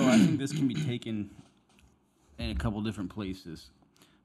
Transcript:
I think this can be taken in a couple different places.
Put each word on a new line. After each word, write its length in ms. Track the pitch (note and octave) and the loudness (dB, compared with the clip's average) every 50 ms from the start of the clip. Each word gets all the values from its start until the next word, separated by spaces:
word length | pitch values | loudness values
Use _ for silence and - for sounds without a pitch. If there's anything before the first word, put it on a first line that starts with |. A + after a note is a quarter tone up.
| - B3 | 4 6
I 100 | A#3 A3 | 6 8
think 200 | G3 - - - | 6 6 4 2
this 120 | C3+ - | -2 -2
can 160 | - D3+ C#3 B2+ | -2 0 0 0
be 80 | A2+ | 0
taken 540 | - D3+ B2+ A#2+ B2 - A#2 A2 G#2 G2+ G2+ - - - - _ _ _ _ _ _ - _ _ _ _ _ _ _ _ _ - - | -2 -2 -2 -4 -4 -4 -4 -4 -4 -6 -8 -10 -20 -20 -20 _ _ _ _ _ _ -20 _ _ _ _ _ _ _ _ _ -12 -8
in 120 | A#2 A2+ | -6 -6
a 40 | G#2+ | -4
couple 260 | - - A#2 G2+ G#2+ | -2 -2 -2 -2 -2
different 280 | G#2+ A2 G2 G#2+ F#2 - | -2 -4 -4 -4 -6 -8
places. 600 | - G#2+ G2+ F#2+ F#2 - - F2 D#2+ - - - _ _ _ _ _ _ - _ _ _ _ | -6 -6 -6 -6 -8 -8 -10 -14 -14 -14 -16 -20 _ _ _ _ _ _ -20 _ _ _ _